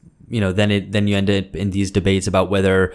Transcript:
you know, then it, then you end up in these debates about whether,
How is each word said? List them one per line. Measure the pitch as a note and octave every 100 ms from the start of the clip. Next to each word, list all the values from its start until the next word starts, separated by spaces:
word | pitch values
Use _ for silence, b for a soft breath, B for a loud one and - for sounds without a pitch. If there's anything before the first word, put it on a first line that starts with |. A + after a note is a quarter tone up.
| _ _ -
you | A#2+
know, | G2
then | F#2 G#2
it, | G2+ F#2+
then | G#2 G#2
you | G2+
end | G2
up | G2 F#2+
in | - G2+
these | G2 F#2+
debates | G2+ F#2+ G2 F#2+
about | F#2+ F2+
whether, | G2 F#2+ F#2+ F#2